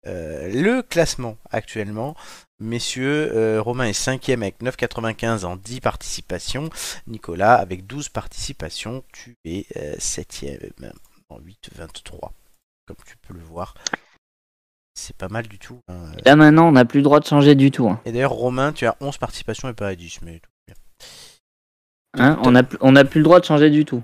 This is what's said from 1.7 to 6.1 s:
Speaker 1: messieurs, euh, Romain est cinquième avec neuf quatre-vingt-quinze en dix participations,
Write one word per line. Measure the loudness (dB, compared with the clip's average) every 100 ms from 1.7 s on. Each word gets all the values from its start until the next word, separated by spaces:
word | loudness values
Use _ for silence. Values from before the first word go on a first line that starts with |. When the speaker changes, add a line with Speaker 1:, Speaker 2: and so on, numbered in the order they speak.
| -10 -8 -8 -10 -12 -20 -20 _ _
Speaker 1:
messieurs, | -8 -8 -8 -6 -4 -2 -2
euh, | -2 0 -2
Romain | -4 -4
est | -4
cinquième | -4 -4 -6 -4 -4
avec | -4 -8
neuf | -10 -6
quatre-vingt-quinze | -8 -6 -8 -6 -4 -4
en | -6 -12
dix | -14 -6
participations, | -6 -6 -12